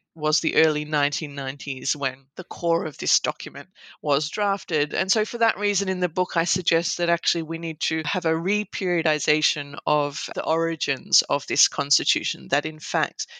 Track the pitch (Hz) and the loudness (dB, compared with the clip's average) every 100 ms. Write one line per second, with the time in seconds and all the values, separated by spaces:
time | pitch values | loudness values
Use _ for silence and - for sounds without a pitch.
0 | _ 165 151 156 160 - 160 151 151 151 | _ -2 0 2 2 4 4 2 0 0
1 | 143 - 147 143 135 139 - 131 135 147 | 0 -2 -6 -6 -8 -8 -8 -6 -4 -2
2 | 135 131 135 - - - 170 165 160 - | -4 -6 _ -14 -12 -2 2 2 0 -4
3 | - - - - 147 135 147 - - - | 0 0 0 -4 -8 -12 -14 -18 -20 -6
4 | 151 143 151 - 208 196 - 156 151 143 | 0 2 0 0 0 0 0 0 2 0
5 | 190 226 220 233 226 - 208 190 190 185 | 0 0 0 2 2 2 0 0 0 0
6 | 180 180 180 170 170 185 175 165 170 - | 0 0 0 2 2 0 2 2 2 0
7 | 175 170 - 170 156 165 170 156 - 160 | 0 2 0 -2 -2 -4 -6 -4 -2 -2
8 | 151 - 160 160 175 208 208 - 185 175 | -2 0 0 2 2 0 -2 -4 0 2
9 | 156 151 - 156 - 151 143 143 - 151 | 2 0 2 2 2 -2 -6 -6 0 2
10 | 143 143 - - - 165 165 165 - 131 | 2 -4 -6 -4 0 2 0 -2 -2 -4
11 | - - - 143 - - - - 143 - | 0 2 2 0 0 2 2 0 2 2
12 | 143 - - 147 180 143 160 156 - 165 | 2 0 -2 -6 -2 0 0 -6 -2 0
13 | 151 - - - | 0 -4 -12 -14